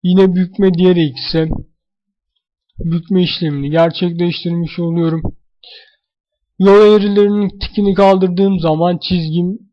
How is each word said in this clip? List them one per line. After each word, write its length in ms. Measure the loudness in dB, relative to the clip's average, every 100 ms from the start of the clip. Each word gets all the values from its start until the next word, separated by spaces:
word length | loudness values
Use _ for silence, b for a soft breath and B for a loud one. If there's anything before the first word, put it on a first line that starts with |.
Yine 320 | 2 2 2
bükme 400 | 2 -4 0 0
diyerek 420 | 2 2 2 0 -4
ise 320 | -6 -4 -2 -6 -10 _ _ _ _ _ _ _ _ _ _ -10
bükme 440 | -6 -6 -2 0
işlemini 480 | 0 -2 -4 -4 -2
gerçekleştirmiş 1080 | 0 0 0 -4 -2 -4 -4 -6 -6 -6 -6
oluyorum. 440 | -4 -2 -2 -2 -6 -10 _ _ B B B B _ _ _ _ _ 0
Yol 360 | 4 6 6
eğrilerinin 640 | 4 2 2 2 2 -2 -6
tikini 360 | -6 -2 0
kaldırdığım 680 | 2 4 4 0 0 0 0
zaman 380 | 0 0 0 -2
çizgim 600 | -4 -4 -2 -2 -2 -6 _